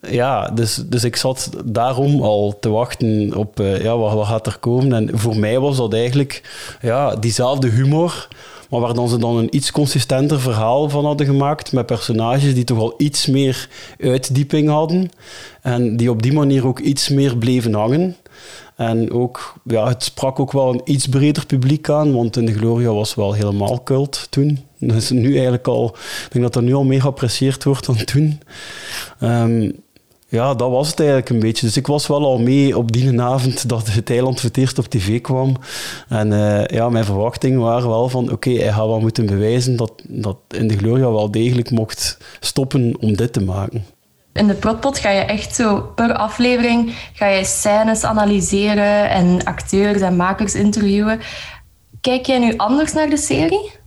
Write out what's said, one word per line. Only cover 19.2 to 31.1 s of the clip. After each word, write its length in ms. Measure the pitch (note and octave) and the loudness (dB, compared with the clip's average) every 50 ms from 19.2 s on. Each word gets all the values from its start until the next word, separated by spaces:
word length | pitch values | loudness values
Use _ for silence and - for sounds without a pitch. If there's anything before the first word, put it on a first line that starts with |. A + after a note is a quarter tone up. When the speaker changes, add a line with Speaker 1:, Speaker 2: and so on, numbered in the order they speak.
| B2 B2 - - - - - - _ | -2 -2 -4 -10 -14 -16 -16 -18 _
Speaker 1:
ja, 240 | C3 A#2 A2 G#2+ A#2+ | -2 0 0 2 0
het 160 | B2 A#2+ - | 0 -2 -4
sprak 360 | - - - - C3+ C3 - | -10 -6 -4 -4 -4 0 -2
ook 120 | C#3 C3 | -4 -2
wel 180 | - C#3 C3+ B2+ B2 | 0 0 0 2 0
een 80 | A#2+ - | -2 -2
iets 240 | - D3+ C#3 - - | 0 -2 0 0 0
breder 380 | B2+ C#3 C3+ D3+ D3 D#3 C#3 | 2 2 2 2 2 0 -2
publiek 440 | - - C3+ B2 C3+ D3+ D3+ - - | -2 -2 0 2 2 0 0 0 0
aan, 240 | D3 D3+ D3+ D3 C#3 | 0 2 2 2 2
want 240 | A#2+ A#2 A2+ G#2 B2 | 2 0 0 0 0
In 80 | A#2 | 0
de 80 | A2+ A2 | 0 0
Gloria 380 | G#2+ A2 A2+ A#2 A#2 B2 A#2 | 0 2 2 2 2 2 2
was 240 | A2 G#2 G#2+ A2 - | 2 0 0 -2 -2
wel 180 | - G#2+ G2 G#2 | -2 0 0 0
helemaal 500 | G#2 G#2 G#2 G2+ G2+ G2+ G2+ B2 A#2+ - | 0 0 0 0 0 0 0 -2 -4 -2
cult 440 | - C3+ C3 C#3 C#3+ - - - - | -2 0 0 0 -2 -4 -10 -10 -4
toen. 300 | - C#3 C#3 D3+ D3 C#3 C3+ - _ _ | -2 0 2 2 0 -2 -4 -12 _ _
Dat 160 | - A#2+ A2 A2+ | -2 0 0 0
is 120 | G#2+ - | 0 0
nu 240 | B2 B2+ A2+ C3 C#3 | 0 2 2 2 2
eigenlijk 340 | C3+ C3 B2+ B2 A#2+ - - | 2 2 2 0 0 0 0
al, 180 | B2 A#2+ A#2+ A#2 - - - - - - - | 0 0 0 -2 -4 -8 -14 -12 -12 -12 -12
ik 20 | - | -4
denk 120 | - B2 A#2+ | -2 0 0
dat 100 | B2 - | 2 0
dat 100 | B2+ A#2+ | 0 2
nu 100 | A#2+ C3 | 2 2
al 100 | C#3 C#3 | 2 2
meer 180 | C3+ C3 C3+ | 2 2 2
geapprecieerd 640 | B2+ D3 C3 - - A#2 - - C3+ C3+ C3 - - | 2 0 0 -2 -4 -4 -2 0 0 0 0 0 0
wordt 220 | C#3 C#3 C3 - | 0 0 0 0
dan 100 | - C3 A2 - | -2 -2 -2 -2
toen. 360 | - - C#3 D#3 D3+ D3+ D3 - _ - - - - - - - - - - - - - _ | 0 0 2 2 2 0 -4 -10 _ -20 -18 -18 -16 -16 -16 -14 -12 -12 -12 -12 -14 -10 _
Ehm, 520 | - A#2+ A#2+ A#2 A2+ A2+ A#2 A#2 A2 F#2+ - - - _ _ _ _ _ _ _ _ _ | -2 0 2 2 2 2 2 2 0 0 -2 -6 -14 _ _ _ _ _ _ _ _ _
ja, 260 | - A2+ A#2+ C3+ C#3 | -2 0 0 0 0
dat 160 | A2 A#2+ B2+ | 0 0 0
was 180 | B2 B2+ C#3+ D3+ | 2 0 0 0
het 100 | - - | 0 0
eigenlijk 300 | D#3+ D3 | 2 4